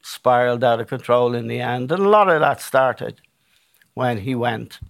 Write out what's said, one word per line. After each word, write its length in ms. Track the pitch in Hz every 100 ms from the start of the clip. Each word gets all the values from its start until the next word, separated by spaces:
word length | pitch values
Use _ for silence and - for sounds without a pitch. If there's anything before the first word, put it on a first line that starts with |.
spiraled 600 | - - - 123 123 120
out 160 | 123 113
of 60 | 110
control 480 | 131 - 123 123
in 140 | 120 117
the 120 | 117
end. 300 | 123 123 127
And 100 | 175
a 60 | 196
lot 200 | 214 196
of 120 | 160
that 200 | 143 131
started 580 | - 135 131 117 107 - _ _ _ _ _ _ _
when 240 | - 123 117
he 160 | 101
went 440 | 127 120 113 117 - -